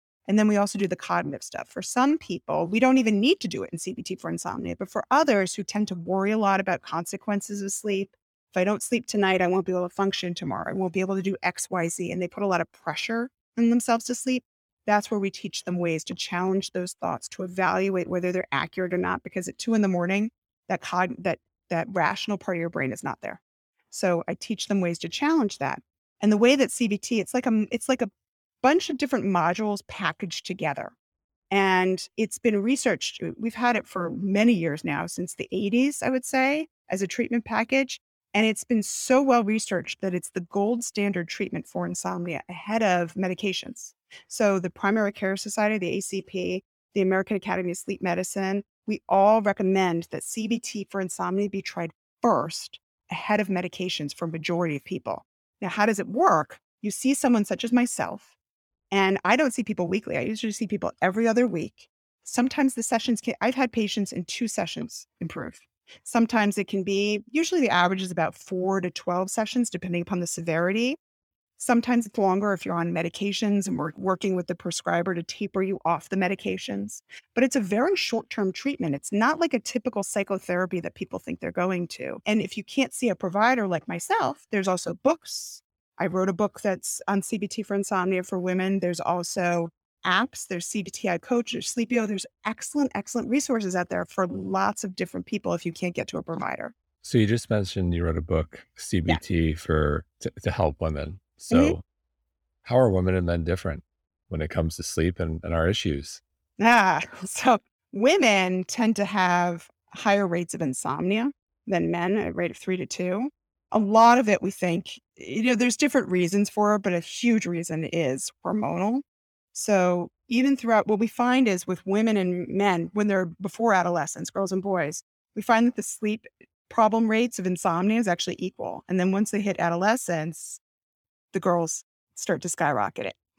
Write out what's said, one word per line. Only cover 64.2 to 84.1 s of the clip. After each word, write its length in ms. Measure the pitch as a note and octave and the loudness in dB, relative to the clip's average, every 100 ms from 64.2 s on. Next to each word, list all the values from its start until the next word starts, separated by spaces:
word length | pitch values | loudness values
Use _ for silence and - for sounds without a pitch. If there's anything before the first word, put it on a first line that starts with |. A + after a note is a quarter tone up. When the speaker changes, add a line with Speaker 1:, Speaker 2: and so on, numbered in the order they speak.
| E3+ | -8
Speaker 1:
two 240 | - A3+ | -4 -4
sessions 580 | - E3+ - A#3 - - _ | -2 -4 -6 -10 -12 -18 _
improve. 380 | E3 - - - _ _ _ - | -10 -8 -10 -14 _ _ _ -20
Sometimes 540 | - A#3+ A3+ A#3 G#3 G3+ | -2 2 4 4 2 0
it 100 | G3 | -2
can 160 | G3 | -4
be, 400 | F#3 G3 G#3 G#3 - | 0 0 2 0 -2
usually 300 | C#4+ E4 F4+ | -2 0 2
the 80 | A#3+ | 2
average 320 | F3+ F3+ F#3+ | 4 4 2
is 100 | F#3 | -2
about 240 | F3 D#3+ - | -2 -2 -4
four 460 | - F#3 F#3 G3 | -8 -4 0 0
to 80 | F3+ | -2
twelve 400 | - - F3 F#3+ | -6 -4 -2 -2
sessions, 400 | - A3 B3+ A#3 | -2 -2 -2 -2
depending 320 | F3+ F#3 F3 | -4 -4 -4
upon 180 | E3+ F3+ | -2 -4
the 80 | E3+ | -4
severity. 720 | - E3 D#3+ F3+ G#3+ B3 D#4 _ _ _ _ _ _ | -4 -2 0 2 2 0 -2 _ _ _ _ _ _
Sometimes 480 | - A#3 A#3 A#3+ G#3+ | 2 2 4 2 2
it's 120 | - | 2
longer 340 | F#3+ F#3+ G#3 | 2 4 2
if 140 | F#3+ F#3+ | 0 -2
you're 100 | E3+ | -2
on 160 | E3+ | 0
medications 760 | E3+ E3 - G3+ F#3+ G#3 G3+ F#3+ | 0 -2 -2 -4 0 2 2 0
and 100 | E3+ | -2
we're 160 | D#3 - | -4 -4
working 400 | F#3+ F3+ G3 F#3 | -2 0 0 0
with 120 | E3+ | -2
the 80 | F3 | -6
prescriber 580 | F3 - - F3 F3+ | -6 -4 0 0 0
to 100 | E3+ | -2
taper 400 | E3+ - G3+ F#3+ | -6 -6 -4 -2
you 160 | F#3+ F#3+ D#3+ | -2 0 0
off 240 | E3 - | -2 0
the 80 | F#3+ | 0
medications. 840 | F#3 F#3+ G3 F#3 - G3+ G3+ - - - - - | 0 0 -4 -6 -6 -6 -8 -10 -18 -20 -8 0
But 100 | B3+ | 2
it's 100 | C4+ | 2
a 60 | |
very 340 | F#3+ G#3 D#4 F#4 | 0 0 2 0
short-term 560 | - A3+ - - F#3+ | 0 -4 -4 -2 -2
treatment. 440 | - C#4 - E3 C#3+ | -2 -4 -2 -2 -2
It's 180 | - | -2
not 260 | G3+ A#3+ D#4 | 2 2 4
like 140 | E4+ | 0
a 60 | A#3+ | 0
typical 440 | - A#3+ B3+ G#3 | -2 -4 -4 -4
psychotherapy 800 | G3 G#3 G3 F#3+ - F3+ F3+ F#3 | -4 -4 -2 -4 -2 -2 0 -2
that 140 | E3+ - | -6 -8
people 240 | - F#3 | -10 -10
think 200 | - E3+ | -8 -8
they're 140 | E3 | -6
going 340 | F3+ F#3 F3+ F3 | -2 0 -2 -4
to. 300 | - C3 - - | -8 -8 -6 0
And 160 | G#3+ | 0
if 160 | F#3+ - | 0 -6
you 80 | - | -4
can't 280 | - B3+ | -2 -2
see 140 | - A#3+ | 0 -2
a 80 | F3+ | 0
provider 500 | F#3 F#3+ A3+ B3+ G3 | -2 2 4 4 2
like 220 | E3 - | -2 -2
myself, 580 | F3 - | -6 -2